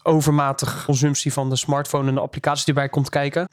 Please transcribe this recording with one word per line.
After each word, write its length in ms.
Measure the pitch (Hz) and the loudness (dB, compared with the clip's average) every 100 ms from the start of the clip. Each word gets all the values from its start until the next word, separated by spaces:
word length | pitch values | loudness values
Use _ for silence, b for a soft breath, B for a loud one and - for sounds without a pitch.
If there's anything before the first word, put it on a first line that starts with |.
overmatige 840 | - 160 151 147 139 139 143 - | 2 2 4 2 2 -2 -4 -6
consumptie 480 | - 135 147 139 143 | -2 2 2 2 -2
van 180 | 139 131 | -2 -2
de 60 | 131 | -2
smartphone 520 | - 143 143 147 135 | 0 -2 0 0 0
en 60 | |
de 60 | 135 | 0
applicaties 440 | 135 - - 143 | -2 -4 -2 -2
die 100 | - | 0
bij 140 | 139 139 | 0 0
komt 200 | - 135 | -2 0
kijken. 380 | 147 143 165 180 | 0 0 -2 -4